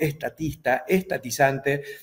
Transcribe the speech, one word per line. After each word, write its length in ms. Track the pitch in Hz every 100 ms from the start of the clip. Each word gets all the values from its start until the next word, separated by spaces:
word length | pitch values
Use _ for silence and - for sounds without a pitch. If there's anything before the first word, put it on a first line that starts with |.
estatista, 840 | 156 143 123 - 156 - 123 127 -
estatizante, 960 | 190 185 175 123 117 135 135 - 143 143 -